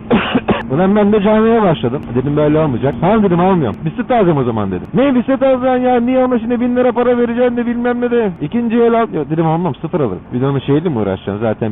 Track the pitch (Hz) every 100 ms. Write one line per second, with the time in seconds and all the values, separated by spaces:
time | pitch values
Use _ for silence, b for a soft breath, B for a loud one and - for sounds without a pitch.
0 | - - - - - - 117 135 190 208
1 | 202 214 196 214 220 233 202 156 123 131
2 | - 120 135 147 151 151 156 117 135 120
3 | 165 220 202 170 185 190 123 123 156 151
4 | 214 247 180 151 123 110 98 92 - 175
5 | 277 254 233 269 269 254 254 254 254 247
6 | 240 262 254 247 226 240 247 247 247 226
7 | 240 240 233 233 247 240 233 240 240 247
8 | 240 240 214 170 147 240 233 233 233 233
9 | 220 180 139 160 165 160 180 131 160 170
10 | 127 90 - 123 135 139 123 143 180 123
11 | 98 95 - 101 113 104 113